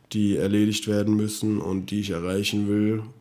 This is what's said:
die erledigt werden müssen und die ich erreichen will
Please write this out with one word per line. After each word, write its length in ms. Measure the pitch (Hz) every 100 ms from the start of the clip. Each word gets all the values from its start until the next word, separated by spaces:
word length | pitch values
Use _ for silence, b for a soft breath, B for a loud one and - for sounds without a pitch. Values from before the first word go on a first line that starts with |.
| -
die 220 | 107 101 87
erledigt 500 | 95 104 107 104 -
werden 260 | 104 104 107
müssen 440 | 104 - 107 104
und 300 | 98 95 95
die 100 | 101
ich 80 | 101
erreichen 560 | 85 90 95 101 104 101
will 360 | 104 107 110 110 -